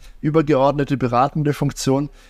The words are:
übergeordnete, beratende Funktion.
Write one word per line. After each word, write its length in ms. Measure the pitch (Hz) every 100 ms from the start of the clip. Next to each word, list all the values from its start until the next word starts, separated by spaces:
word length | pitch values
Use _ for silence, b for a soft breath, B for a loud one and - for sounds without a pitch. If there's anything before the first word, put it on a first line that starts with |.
| b b
übergeordnete, 760 | 151 160 151 139 139 143 139 131
beratende 580 | 123 120 143 160 143
Funktion. 560 | 139 143 - - 135 147 b